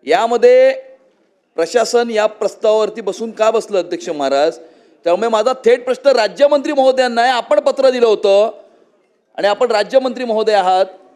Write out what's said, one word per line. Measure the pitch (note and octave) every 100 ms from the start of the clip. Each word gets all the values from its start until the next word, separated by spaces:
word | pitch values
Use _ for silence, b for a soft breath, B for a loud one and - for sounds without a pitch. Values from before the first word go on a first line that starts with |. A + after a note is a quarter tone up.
| B2+
यामध्ये | E3 A3+ A#3 A#3+ B3+ C4 C4 - - _ _ _ _ _ -
प्रशासन | E3 A#3+ B3+ A#3+ A#3+
या | A3 G#3+
प्रस्तावावरती | G#3+ G#3 - A3 G#3+ G#3+ A3
बसून | G3+ F3+ A3+
का | G#3+ A3
बसलं | A3 - G3
अध्यक्ष | F3 E3+ F3+
महाराज? | D#3 C3+ C3+ D3+ E3 b b b b
त्यामुळे | - F3+ A#3
माझा | A3 G#3+ B3+ A3+
थेट | B3 B3
प्रश्न | B3 C#4
राज्यमंत्री | B3 G#3+ F3+ C#4+ D4 C#4+
महोदयांना | C#4+ C4 B3+ B3+ A#3
आहे, | A#3+
आपण | B3 A3+ D4+
पत्र | C#4+ C4+ C4
दिलं | B3+ A#3
होतं | G3+ G3 G3 A3 - - _ _ _ _ _ _ -
आणि | G3
आपण | G3+ B3
राज्यमंत्री | G#3+ G#3 B3+ C4 A#3+
महोदय | B3 A3 G#3+
आहात | G#3 F3+ F#3 F#3+ - -